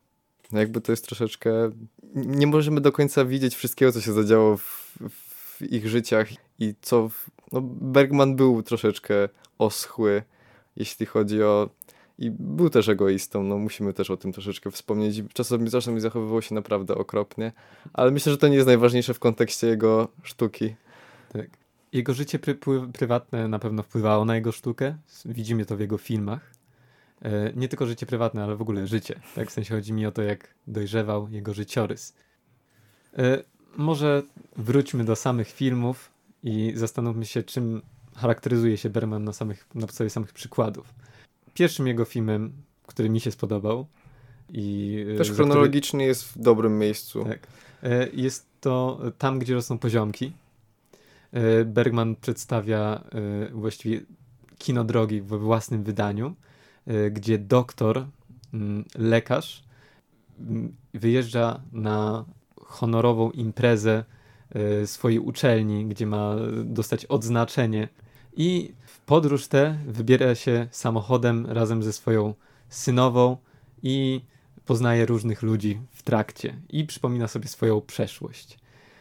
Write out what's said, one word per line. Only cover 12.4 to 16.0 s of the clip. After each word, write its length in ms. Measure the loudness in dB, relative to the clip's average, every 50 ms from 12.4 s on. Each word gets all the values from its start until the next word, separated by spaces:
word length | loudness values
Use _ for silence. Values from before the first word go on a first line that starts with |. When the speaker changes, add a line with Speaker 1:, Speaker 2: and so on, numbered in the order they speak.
| -8 -6 0 2 2 4
Speaker 1:
też 180 | 6 4 4 4
egoistą, 540 | 4 4 4 2 2 2 -2 -4 -4 -4 -2
no, 160 | -2 -2 -2
musimy 340 | -4 -4 -6 -4 -4 -4 -4
też 180 | -4 -4 -4
o 60 | -4
tym 160 | -6 -6 -8 -10
troszeczkę 380 | -8 -8 -10 -10 -8 -10 -12
wspomnieć. 480 | -12 -10 -6 -4 -2 -2 -2 -2 -2 -4
I 60 | -8 -8
czasami, 420 | -6 -6 -4 -2 -2 -2 0 0
czasami 300 | -2 -2 -2 -2 -4 -4